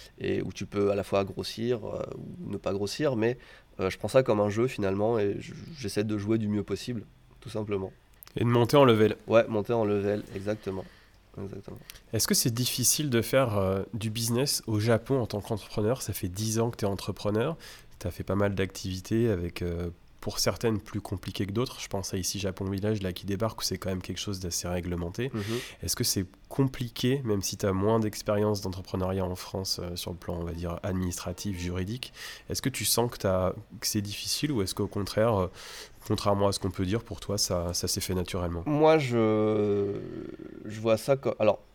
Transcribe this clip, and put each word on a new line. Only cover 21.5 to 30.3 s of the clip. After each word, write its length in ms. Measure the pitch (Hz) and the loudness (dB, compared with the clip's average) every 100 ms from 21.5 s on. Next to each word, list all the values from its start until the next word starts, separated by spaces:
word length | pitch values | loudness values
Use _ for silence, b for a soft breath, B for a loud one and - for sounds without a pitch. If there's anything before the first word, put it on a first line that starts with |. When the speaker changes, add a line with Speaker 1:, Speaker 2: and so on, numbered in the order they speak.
Speaker 2:
d'autres. 280 | 101 131 - | -2 -4 -6
Je 80 | - | -8
pense 240 | 98 - | -6 -4
à 60 | 98 | -4
Ici 200 | 90 98 | -4 -4
Japon 280 | 95 92 98 | -4 -4 -4
Village, 360 | 98 104 110 | -2 0 0
là, 120 | 95 | -2
qui 100 | 90 | -4
débarque, 380 | 92 95 110 - | -4 -2 -2 -2
où 20 | |
c'est 140 | - 92 | -4 -4
quand 100 | 98 | -4
même 140 | 92 | -4
quelque 180 | - 90 | -6 -6
chose 200 | - 95 | -6 -6
d'assez 280 | 90 - 90 | -4 -4 -2
réglementé. 640 | 90 87 87 87 98 131 | -4 -2 -4 -4 -4 -4
Speaker 1:
Mhm. 100 | 113 101 120 B B | -4 -4 -6 B B
Speaker 2:
Est-ce 140 | - - | -4 -2
que 80 | |
c'est 220 | 120 107 92 - - | 0 0 -4 -8 -6
compliqué, 720 | - 135 - 120 - 123 139 | 0 0 -2 -8 -2 0 0
même 160 | 120 101 | 0 0
si 160 | - 98 | -2 -2
t'as 160 | 104 | 0
moins 260 | 95 104 113 | 2 2 2
d'expérience 600 | 107 - - 104 107 104 | 2 -2 -2 2 2 0
d'entrepreneuriat 640 | 95 92 - 95 92 95 | -2 -6 -4 -2 0 0
en 100 | 92 | -2
France, 460 | 92 - 101 95 - | -4 -6 -4 -4 -4
euh, 140 | 87 87 | -6 -6
sur 140 | - | -8
le 80 | 87 | -8
plan, 180 | - | -6